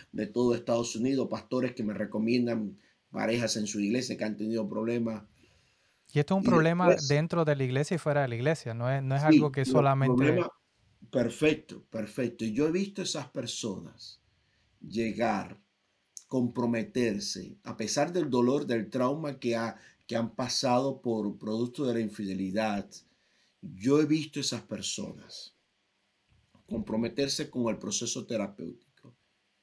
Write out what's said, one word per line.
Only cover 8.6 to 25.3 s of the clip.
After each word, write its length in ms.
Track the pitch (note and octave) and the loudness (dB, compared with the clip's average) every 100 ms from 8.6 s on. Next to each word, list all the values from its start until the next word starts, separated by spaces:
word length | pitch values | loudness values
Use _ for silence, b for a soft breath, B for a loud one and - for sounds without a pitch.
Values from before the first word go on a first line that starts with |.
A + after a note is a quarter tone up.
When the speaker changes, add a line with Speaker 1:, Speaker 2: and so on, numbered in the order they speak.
| B2 | -2
Speaker 2:
No 180 | A2+ A#2+ | -4 -2
es, 100 | C3+ | 0
no 140 | C3+ C3+ | 0 2
es 60 | |
Speaker 1:
Sí, 60 | D#3 | 6
Speaker 2:
algo 240 | D#3 D3 | 6 6
que 100 | C#3 | 2
Speaker 1:
los 80 | C3 | 2
Speaker 2:
solamente 460 | D3+ C#3 C3+ C3+ B2 | 4 6 4 4 4
Speaker 1:
problemas, 320 | C#3 F3 E3 - _ _ _ _ - | 4 4 0 -6 _ _ _ _ -4
perfecto, 760 | C3 A#2 - D3+ D#3 - - - | 0 0 2 2 2 -2 -18 -10
perfecto. 540 | A2+ G#2 - A#2+ - | -8 -6 -2 -4 -2
Y 80 | A2+ | -2
yo 160 | G#2+ D#3 | 2 2
he 40 | |
visto 300 | F3 G3+ G3 | 2 -2 -4
esas 280 | F3+ D#3 C3+ | -6 -6 -6
personas 920 | - B2 - A#2 F#2 E2 - - - _ _ _ _ _ _ | -8 -8 -6 -6 -8 -10 -18 -20 -20 _ _ _ _ _ _
llegar, 760 | - G#2 A2+ G#2 A#2 G#2 F2 - _ _ _ _ _ - - | -8 -4 -4 0 0 0 -4 -12 _ _ _ _ _ -20 -6
comprometerse, 1300 | C3 A#2+ B2+ A#2+ A#2 G#2 C3 A#2+ G2+ G2+ - G2 - | -2 0 0 0 0 -2 0 0 0 -4 -8 -10 -14
a 140 | B2+ A#2+ | -12 -8
pesar 340 | G#2+ - D#3 | -2 0 0
del 180 | F3 D3+ | 0 0
dolor, 360 | B2 B2 C#3+ D3 | 4 4 4 0
del 240 | A#2 G2 | -2 -2
trauma 500 | C3 B2 C#3+ D3+ C3+ | 0 0 0 -6 -4
que 160 | A#2+ A2+ | -2 -2
ha, 220 | A#2 B B B - | -2 B B B -6
que 120 | A#2 | -4
han 180 | A#2 - | -2 -4
pasado 640 | B2 - C3+ B2 C#3 B2 | -4 -2 2 2 2 -2
por 360 | A#2+ A2 G#2 - | -2 0 -2 -4
producto 480 | G#2+ A2 B2 - C3+ | -4 -2 -2 -2 -2
de 80 | |
la 60 | A#2 | 0
infidelidad. 880 | G#2+ G2+ G2+ F#2+ F#2+ F#2+ A2 G2+ - - - _ _ _ _ _ | -2 -4 -4 -4 -2 0 0 0 -4 -12 -20 _ _ _ _ _
Yo 380 | - F#2+ G#2+ C#3+ | -16 -4 2 4
he 60 | D3+ | 4
visto 340 | D#3 D3 D3 | 2 0 -6
esas 220 | C3+ A#2+ | -4 -6
personas 920 | - G#2 - - G2+ - - | -6 -8 -6 -6 -8 -12 -16